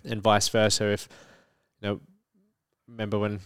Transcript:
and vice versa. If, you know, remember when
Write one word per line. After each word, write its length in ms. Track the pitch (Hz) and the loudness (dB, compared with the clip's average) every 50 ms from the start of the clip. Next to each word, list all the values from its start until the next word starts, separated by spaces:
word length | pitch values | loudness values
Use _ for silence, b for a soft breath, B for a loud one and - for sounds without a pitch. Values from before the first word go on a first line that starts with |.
| - | -10
and 180 | - 117 107 | -8 -6 0
vice 260 | 98 110 104 107 - - | 2 4 4 4 4 2
versa. 380 | - 113 107 107 - - 107 | 2 2 4 4 2 2 0
If, 200 | 104 101 104 - b b b b b b b b b b b b b _ _ | 0 -2 -2 -6 b b b b b b b b b b b b b _ _
you 60 | 104 101 | -6 -6
know, 120 | 104 - - - _ _ _ _ _ _ _ _ _ _ _ _ _ _ _ - | -6 -6 -8 -14 _ _ _ _ _ _ _ _ _ _ _ _ _ _ _ -16
remember 300 | 120 117 110 104 104 104 | -10 -8 -4 -2 -2 -2
when 220 | 104 104 104 101 92 | -2 -2 -4 -6 -10